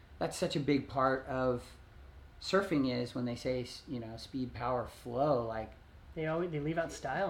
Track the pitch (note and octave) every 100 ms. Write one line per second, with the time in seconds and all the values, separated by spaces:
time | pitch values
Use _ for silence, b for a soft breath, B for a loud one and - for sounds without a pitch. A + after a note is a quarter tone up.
0 | B - D#3+ - F3 D#3+ C3+ C#3 - C3+
1 | C3 C3 C#3+ C3 B2+ B2 - - - -
2 | - - - - - F#3+ G3+ D3 C3 B2
3 | B2 B2+ A#2+ A#2+ C3 B2+ A#2 - - C3
4 | A2 A#2 - C3 B2 A2 A#2+ B2 G#2 -
5 | A#2+ A#2+ D3+ B2+ A2+ A2 A2 - - -
6 | - E3 D#3 E3 F3+ D3+ D3 E3 D#3+ -
7 | C3+ D3+